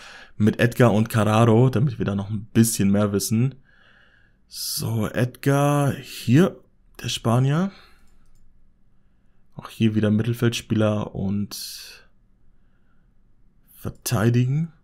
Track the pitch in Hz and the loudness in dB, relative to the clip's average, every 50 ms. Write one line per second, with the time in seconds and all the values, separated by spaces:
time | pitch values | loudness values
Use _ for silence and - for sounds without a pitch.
0 | - - - - - - - - 104 110 104 - - 120 120 - 123 113 95 107 | -20 -20 -20 -20 -20 -14 -4 0 0 0 2 2 2 0 2 4 4 4 4 2
1 | 113 113 - 113 104 107 107 110 117 113 110 113 127 131 127 107 127 147 110 - | 0 0 0 0 0 2 4 4 4 6 6 6 4 4 2 2 0 0 -2 -2
2 | 92 98 101 101 98 101 110 104 - - - 113 113 113 - - 101 98 101 101 | -4 -4 -4 -4 -6 -6 -8 -8 -8 -2 4 4 4 4 4 0 2 2 2 2
3 | 107 101 101 98 - - 113 110 123 127 - - - _ _ _ _ _ _ _ | 2 0 0 -2 -2 0 0 0 0 0 -2 -6 -20 _ _ _ _ _ _ _
4 | _ _ _ _ _ _ _ _ _ _ - - - - - - - 110 113 113 | _ _ _ _ _ _ _ _ _ _ -14 -12 -10 -10 -8 -8 -6 -4 -4 -2
5 | 107 - - 90 120 120 - - - 139 139 143 143 143 147 143 143 135 - - | -4 -4 -2 -2 -2 -2 -4 -4 -2 0 0 2 2 2 2 0 0 -2 -2 -6
6 | - - - - - 113 117 143 190 - - - - _ _ _ _ _ - - | -8 -14 -16 -8 -2 2 4 4 4 4 0 -6 -20 _ _ _ _ _ -18 -12
7 | - 120 - - - 117 113 123 131 135 143 160 190 196 - - - - _ - | -10 -8 -8 -6 -2 0 0 2 2 0 0 0 -2 -4 -6 -10 -20 -20 _ -20
8 | - - - - - - - - - - - - - - _ _ _ _ _ _ | -20 -20 -20 -20 -20 -20 -20 -20 -20 -20 -20 -20 -20 -20 _ _ _ _ _ _
9 | - _ _ _ _ _ _ _ _ _ - - - - - - 113 110 107 110 | -20 _ _ _ _ _ _ _ _ _ -20 -20 -18 -12 -4 0 0 0 2 2
10 | 107 104 107 107 107 117 117 - 120 117 117 - - - 113 107 107 107 107 104 | 0 0 0 0 0 -2 -2 -2 0 -2 -2 -2 -6 -4 -2 0 0 0 0 -2
11 | - - - - 98 98 101 101 101 - - - - - - - - - - - | -6 -8 -8 -6 -6 -4 -4 -4 -6 -8 -10 -12 -14 -14 -14 -16 -18 -20 -20 -20
12 | - _ _ _ _ _ _ _ _ - - - _ _ _ _ _ _ _ _ | -20 _ _ _ _ _ _ _ _ -20 -20 -20 _ _ _ _ _ _ _ _
13 | _ _ _ _ _ _ _ _ _ _ _ _ _ _ - - - - - - | _ _ _ _ _ _ _ _ _ _ _ _ _ _ -20 -14 -12 -12 -12 -10
14 | - - 123 104 104 117 120 123 127 127 139 151 165 165 - _ | -8 -4 -2 0 0 2 2 0 0 -2 -2 -4 -4 -6 -10 _